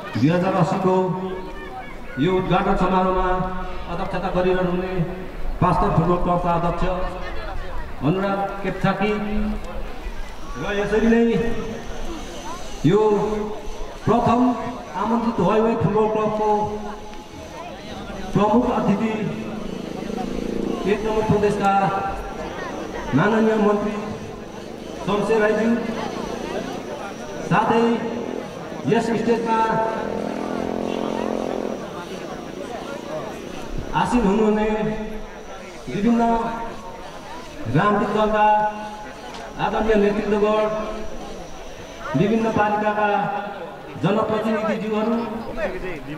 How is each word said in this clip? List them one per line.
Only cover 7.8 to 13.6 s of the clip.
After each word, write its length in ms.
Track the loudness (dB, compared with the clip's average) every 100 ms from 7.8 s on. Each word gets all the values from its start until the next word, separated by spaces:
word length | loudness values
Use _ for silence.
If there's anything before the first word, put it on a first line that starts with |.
| -4 -2 2
अनुराग 300 | 2 2 0 -2 -4
केप्चाकी 500 | -4 0 0 2 0 0 0 0 0 -2 -4 -6 -6 -6 -6 -6 -6 -8 -8 -6
र 20 | -2 0
यसरी 300 | 2 4 6
नै 100 | 8 6 4 2 0 -2 -6 -6 -4 -4 -6 -8 -10 -8 -8 -8 0 4
यो 100 | 6 6 4 2 -2 -4 -6